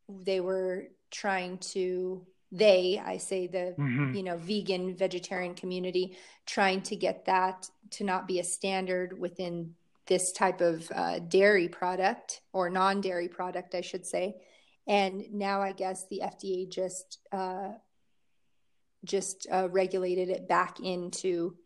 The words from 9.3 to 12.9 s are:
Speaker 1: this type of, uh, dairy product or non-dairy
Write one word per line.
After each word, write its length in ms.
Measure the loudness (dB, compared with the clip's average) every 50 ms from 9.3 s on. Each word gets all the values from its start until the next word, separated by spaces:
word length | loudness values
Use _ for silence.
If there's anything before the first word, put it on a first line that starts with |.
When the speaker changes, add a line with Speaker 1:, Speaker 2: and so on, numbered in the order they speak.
| -6 -6 -6 -4 -4 -6 -6 -8 -10 -16 _ _ _ _ _
Speaker 1:
this 260 | 2 2 2 2 0 0
type 280 | 2 2 2 4 4
of, 300 | 2 2 2 0 -4 -6 -4
uh, 260 | -2 0 0 0 -2
dairy 480 | -2 2 6 8 8 8 8 6 4 2
product 760 | -2 -2 -2 -2 0 2 2 2 0 0 -6 -12 -14 -14 -14 _ -2
or 160 | 0 0 2
non-dairy 600 | 2 4 4 4